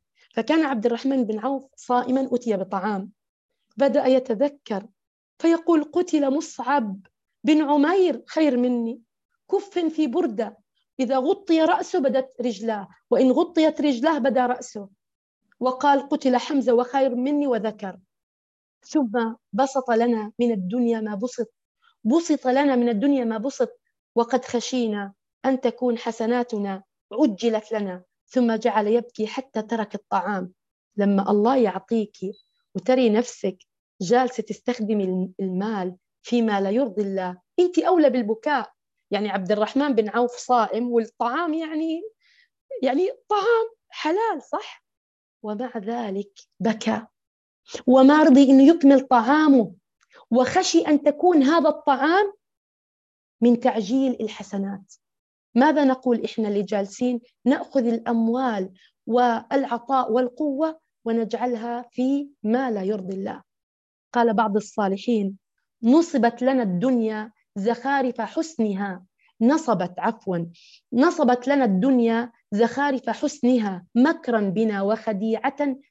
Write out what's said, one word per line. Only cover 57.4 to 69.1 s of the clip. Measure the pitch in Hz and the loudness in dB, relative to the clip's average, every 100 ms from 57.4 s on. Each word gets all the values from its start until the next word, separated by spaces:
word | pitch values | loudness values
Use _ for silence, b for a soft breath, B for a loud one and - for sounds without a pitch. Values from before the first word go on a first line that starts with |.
نأخذ | 233 285 - 277 233 | 0 0 -2 -2 -2
الأموال | 226 226 233 226 240 262 208 190 b b _ - | -2 -2 -2 0 0 -2 -4 -8 b b _ -2
والعطاء | 240 247 226 233 277 262 233 - 269 247 | 2 2 0 -2 -4 -2 -6 -2 -2 0
والقوة | 226 247 - 302 269 320 320 _ _ | 0 -2 -4 -4 -2 -4 -6 _ _
ونجعلها | 226 226 220 233 247 240 233 233 240 | -4 -4 -4 -4 -4 -4 -6 -10 -10
في | - 254 277 285 _ | -4 -2 -2 -4 _
ما | 208 240 262 | -2 -2 -2
لا | 214 | -4
يرضي | 190 214 185 | -4 -6 -8
الله؟ | 190 196 - - _ _ _ _ _ _ | -8 -10 -12 -18 _ _ _ _ _ _
قال | 247 233 | 0 2
بعض | 214 220 208 | 2 0 -2
الصالحين: | 208 - 196 190 214 226 196 196 _ _ _ _ | -4 -4 -2 -2 -2 -2 -2 -8 _ _ _ _
"نصبت | 233 294 330 269 233 233 | 4 4 4 2 0 0
لنا | 247 254 | 0 0
الدنيا | 220 180 247 254 220 214 220 _ _ 208 | 0 -2 0 0 -2 -6 -10 _ _ -6
زخارف | 196 226 262 277 254 240 | -4 -2 -2 -2 -2 -4
حسنها"، | 214 - 320 - 220 190 202 180 185 | -6 -6 -6 -4 -4 -4 -6 -8 -16